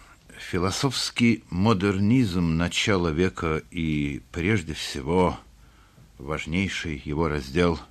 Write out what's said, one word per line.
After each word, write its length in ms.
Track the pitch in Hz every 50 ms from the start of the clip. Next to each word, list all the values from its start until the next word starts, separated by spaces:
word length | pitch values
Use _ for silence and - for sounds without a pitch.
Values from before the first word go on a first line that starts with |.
| - - - - - - - -
философский 1040 | - - - 90 87 98 95 - - 139 127 - - - - - 123 117 110 - - -
модернизм 1040 | 82 87 95 113 113 92 92 101 101 95 101 101 120 131 127 101 87 92 87 82 80
начала 520 | 80 85 87 - - - - 104 92 87 85
века 540 | 76 78 90 92 - - 85 82 80 78 - -
и, 520 | - 82 82 80 76 73 73 71 69 60 - - -
прежде 400 | 85 82 95 113 104 78 78 76
всего, 680 | - - - - 71 65 69 85 92 92 85 64 - - - - - - - - - - - _ - - - _
важнейший 840 | - 65 69 76 73 - 76 78 92 98 87 - - - 85 76 69 -
его 240 | 76 73 73 82 78
раздел 500 | 76 73 67 65 67 87 87 87 82 71 - -